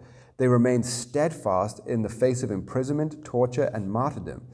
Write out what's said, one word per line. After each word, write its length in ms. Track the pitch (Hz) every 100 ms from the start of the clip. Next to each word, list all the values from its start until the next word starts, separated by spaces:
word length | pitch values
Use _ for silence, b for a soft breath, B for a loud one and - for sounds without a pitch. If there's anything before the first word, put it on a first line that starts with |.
| B B B -
They 100 | 127
remained 400 | 123 123 123 117
steadfast 920 | - - 147 160 160 104 92 107 - -
in 160 | 117
the 80 | 104
face 320 | - 127 123
of 80 | 131
imprisonment, 760 | 98 95 127 127 147 156 151
torture, 460 | - 120 123 123 139
and 200 | 110 95
martyrdom. 560 | 110 139 - 85 65 -